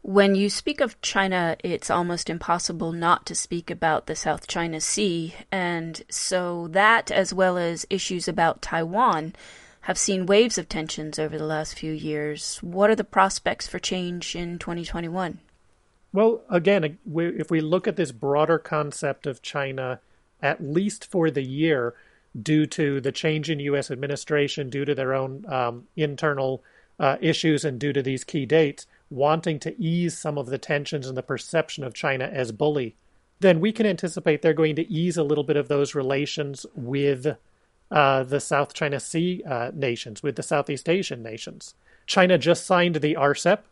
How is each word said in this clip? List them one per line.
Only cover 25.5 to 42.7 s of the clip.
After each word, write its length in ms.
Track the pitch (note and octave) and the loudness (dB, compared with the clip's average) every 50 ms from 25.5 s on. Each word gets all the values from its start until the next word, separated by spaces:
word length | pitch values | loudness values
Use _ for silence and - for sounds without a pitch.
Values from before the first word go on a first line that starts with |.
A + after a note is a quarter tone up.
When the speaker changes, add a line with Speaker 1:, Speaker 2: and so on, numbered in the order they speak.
| C#3+ C3 B2 A#2+ A#2 A#2+ A#2+ _ _ | -2 0 0 0 -2 -6 -14 _ _
Speaker 2:
internal, 680 | - D#3 D3 C#3+ C3+ - D#3 C#3+ C#3 C3+ C3 C3 B2 _ _ _ _ _ _ _ _ | -2 -2 -2 -2 0 0 0 0 0 -2 -2 -2 -4 _ _ _ _ _ _ _ _
uh, 180 | - C#3 C#3 - | 2 2 2 2
issues, 440 | - E3 - - - D#3+ D#3 C#3+ C3+ | 2 0 0 2 2 2 2 2 0
and 160 | D#3 C3+ A#2+ | -2 -4 -2
due 120 | B2+ D3 C#3 | -4 -2 -2
to 100 | C#3+ C3 | 0 -2
these 200 | B2+ C3+ B2+ - | -2 -4 -4 -6
key 240 | - - E3 C#3 | -6 -4 -4 -2
dates, 400 | A2+ C#3+ D#3+ D#3+ C#3+ - - - _ _ _ _ _ | 4 4 4 4 4 2 -6 -16 _ _ _ _ _
wanting 500 | D3+ B2 C#3 D3 D#3 E3 E3 F3+ D#3+ C#3 | -4 0 2 2 2 2 0 -2 -4 -4
to 200 | - - - - A3+ | -6 -8 -8 -4 -2
ease 340 | D#3+ E3 F3 F3 E3+ - | 0 0 0 0 -2 -4
some 220 | - - D#3 D3 C#3+ | -4 -6 -6 -4 -4
of 80 | C3+ | -6
the 120 | A#2 C3 C3+ | -6 -6 -8
tensions 500 | - - D#3 C#3+ C#3+ - - D3+ B2+ C3 | -4 -2 -2 -2 -2 -2 -6 -6 -6 -6
and 80 | C3 | -8
the 60 | B2+ B2 | -8 -6
perception 600 | - C#3 A#2+ - - - E3 D#3 - - - C#3 | -4 -6 -6 -6 -2 -4 -4 -4 -4 -10 -10 -10
of 120 | B2+ - | -10 -10
China 300 | - - D3+ C3+ C3 B2+ | -6 -4 -2 -2 -2 -4
as 260 | - G#3 C#3+ B2+ A2+ A2 | -6 -2 -4 -4 -4 -2
bully, 420 | G#2 D3 D3+ D3+ C#3+ B2+ A2+ - _ _ _ _ _ _ _ _ _ | 0 0 0 0 0 -4 -4 -8 _ _ _ _ _ _ _ _ _
then 180 | F3+ G3 F3 D#3+ | 6 6 6 6
we 140 | E3 G#3+ G#3+ | 4 0 2
can 140 | - A3+ | 2 2
anticipate 560 | G#3+ F#3 E3+ - F3+ - - D3+ - D#3 C#3+ - | 2 2 0 -2 -4 -6 -2 2 2 2 4 4
they're 100 | E3+ D#3 | 2 4
going 240 | D3 D#3+ D#3 D#3 | 4 4 2 2
to 120 | C#3 E3 - G#3 | 0 -2 -2 0
ease 240 | D3+ E3 F3+ E3 | 0 0 0 2
a 80 | E3+ D#3 | 0 2
little 180 | C#3+ D3+ D3 D3 | 2 2 0 2
bit 140 | C3+ D#3 | 0 0
of 100 | D3 C#3+ | 0 2
those 280 | C#3+ D3 C#3+ C#3+ C#3 - | 0 2 2 2 0 0
relations 720 | D3 C3+ C3 C#3 C#3 D3 C#3 - - D3+ C#3 C#3 C3+ - - _ | -2 0 0 0 0 0 -2 -4 -6 -6 -6 -6 -12 -14 -14 _
with, 600 | - B2+ A#2 C3+ C#3 C#3 C#3+ C#3+ B2+ B2 D3+ C3+ - _ _ _ _ _ _ _ _ _ _ | -10 -8 -4 -2 0 2 2 2 2 0 -4 -4 -4 _ _ _ _ _ _ _ _ _ _
uh, 320 | - D3+ D3 C#3 C3+ C3 C3 | 4 6 6 6 6 4 2
the 160 | B2+ C3+ C#3+ | 0 -2 -2
South 360 | - - D#3+ C#3 C#3+ - - | -2 0 0 0 0 0 -2
China 260 | - D#3+ D3 C#3 C3 | -4 -4 -2 -2 -4
Sea, 420 | - - - E3 E3+ F3+ F3+ F3 - | -6 -4 -2 -2 0 0 -2 -4 -6
uh, 280 | E3 C#3 A#2+ A#2 B2 - | -6 -4 -4 -4 -4 -4
nations, 480 | D#3 C#3 C3 A#2+ A2+ - B2 A2 - - | -4 -2 -2 -2 -4 -6 -12 -14 -6 -6
with 140 | D3 C3+ | -6 -4
the 60 | - D3 | -4 -4
Southeast 440 | - E3 D3 C#3+ - D3 C3 - - | 0 0 0 0 0 -4 -6 0 0
Asian 360 | E3 F#3+ F#3+ - D3 B2 A2+ | 0 0 0 -4 -8 -8 -10
nations. 500 | A2+ A2 A2+ - - - - - - - _ _ _ _ _ _ | -12 -12 -12 -12 -14 -16 -16 -20 -20 -20 _ _ _ _ _ _
China 320 | - - G3+ F#3 F3+ F#3 E3 | -2 4 6 6 8 6 6
just 260 | A#2+ D#3 E3+ D#3+ - | 6 4 4 2 4
signed 320 | - | 2